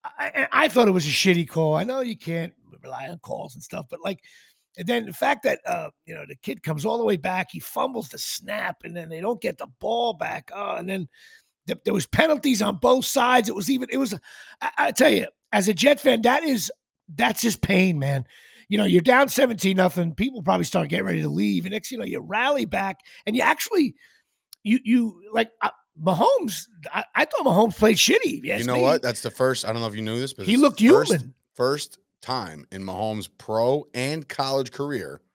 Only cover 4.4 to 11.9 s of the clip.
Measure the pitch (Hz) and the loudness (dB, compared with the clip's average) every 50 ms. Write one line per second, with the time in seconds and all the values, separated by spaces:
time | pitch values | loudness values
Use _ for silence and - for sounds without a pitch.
4.4 | _ _ _ _ _ _ _ - 175 185 240 240 226 202 165 - - 277 285 220 | _ _ _ _ _ _ _ -10 -4 -2 -2 -2 -4 -8 -6 -4 -2 -2 -2 0
5.4 | - 226 202 - _ - 175 170 156 151 _ _ _ - 165 156 147 143 143 _ | -2 -2 -2 -2 _ -6 -6 -6 -6 -12 _ _ _ -18 -18 -16 -16 -18 -20 _
6.4 | - - - 185 - 156 156 147 147 226 226 233 226 214 202 160 135 185 185 185 | -10 -10 -10 -10 -8 -8 -6 -4 -4 -4 -2 0 0 0 0 0 -2 -4 -4 -4
7.4 | 180 - - 165 - - - - - 262 262 226 - - - 220 - - - - | -6 -6 -10 -16 -14 -10 -6 -4 -4 -4 -4 -8 -10 -10 -14 -12 -10 -10 -10 -10
8.4 | - 196 208 214 202 185 170 _ - 170 170 175 165 160 165 160 180 220 240 - | -10 -8 -8 -6 -6 -8 -10 _ -14 -14 -12 -12 -12 -12 -10 -6 -4 -4 -4 -4
9.4 | - 196 - _ - - - _ - 202 226 233 240 233 208 156 - - - - | -6 -8 -8 _ -14 -16 -14 _ -6 -4 -2 -2 -2 -2 -4 -4 -6 -8 -8 -10
10.4 | - - - 202 202 196 185 175 175 185 190 196 170 - _ _ - - - _ | -12 -14 -12 -10 -8 -8 -8 -8 -6 -6 -6 -6 -8 -10 _ _ -20 -20 -20 _
11.4 | _ _ _ _ _ - - - _ - | _ _ _ _ _ -10 -10 -4 _ -2